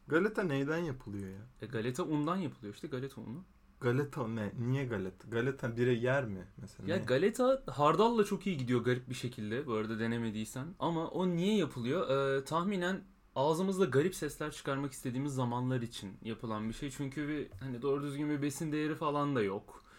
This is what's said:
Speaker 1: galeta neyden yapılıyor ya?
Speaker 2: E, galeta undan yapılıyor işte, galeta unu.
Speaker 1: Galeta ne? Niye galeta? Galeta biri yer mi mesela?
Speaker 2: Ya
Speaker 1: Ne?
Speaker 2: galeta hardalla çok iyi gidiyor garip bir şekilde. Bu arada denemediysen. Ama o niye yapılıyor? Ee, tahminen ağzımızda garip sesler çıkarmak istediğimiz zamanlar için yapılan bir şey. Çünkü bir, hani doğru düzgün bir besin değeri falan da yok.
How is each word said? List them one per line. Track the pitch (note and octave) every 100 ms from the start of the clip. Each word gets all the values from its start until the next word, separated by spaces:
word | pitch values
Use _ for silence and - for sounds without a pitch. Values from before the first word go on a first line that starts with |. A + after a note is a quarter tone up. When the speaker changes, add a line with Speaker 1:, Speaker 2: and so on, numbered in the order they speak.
| -
Speaker 1:
galeta | D3+ G#3 G#3+
neyden | F#3 C3+ C#3 E3
yapılıyor | E3+ B2+ G#2+ G2+ F#2+
ya? | F#2+ A#2+ -
Speaker 2:
E, | A2
galeta | A2+ A#2 B2+
undan | D#3 D3+ D3 F#3
yapılıyor | D3+ - G#2
işte, | G#2 E3
galeta | B2+ C3+ -
unu. | A2+ C#3 F#3+ - - -
Speaker 1:
Galeta | B2 B2 C#3 - A2
ne? | A2+ G2+ -
Niye | A#2 C3+ B2+
galeta? | G#2+ F#2 - -
Galeta | A2+ C3 C3+ B2+ A2+
biri | B2 A#2+
yer | A#2+ C#3 A#2
mi | F#2+ F#2+ -
mesela? | - - -
Speaker 2:
Ya | F3+
Speaker 1:
Ne? | C3+
Speaker 2:
galeta | C3 G3 A3+ B3+ C4 -
hardalla | - D3 E3 A3+ A#3
çok | G3+ G3+ G3+
iyi | D3+
gidiyor | A#2+ B2
garip | A#2 B2 B2+
bir | B2
şekilde. | B2 A2+ G#2+ A#2 D3
Bu |
arada | A2 G#2+ A2
denemediysen. | A2+ A#2 A2+ G#2+ G#2+ B2+ D3+ -
Ama | D3 E3 E3
o | - F#3
niye | E3+ F#3 G#3+
yapılıyor? | C#3+ B2+ A#2 E3 -
Ee, | C3+ C#3 C3+ C3+
tahminen | D#3+ F3+ G3 F3 F#3+ - - _ -
ağzımızda | C#3+ D#3+ F#3+ F#3+ F3+
garip | C3 F3 F#3
sesler | D3+ - D3+
çıkarmak | D3 - C3+ C#3+
istediğimiz | - C3+ A#2+ C#3+
zamanlar | C3 B2 A#2+ B2+ B2+
için | A#2 - G2 -
yapılan | A2 G#2+ A2+ G#2+ A2
bir |
şey. | A2+ C#3+
Çünkü | B2+ C#3 C#3+ D3
bir, | D3+ - -
hani | C3 A#2+
doğru | C#3 C#3+
düzgün | C#3+ C#3 D3+
bir | D3
besin | D3 C#3+ E3
değeri | D3+ D3+ D#3
falan | D#3 D3 C#3+ C3+
da |
yok. | G2+ G2+ - - -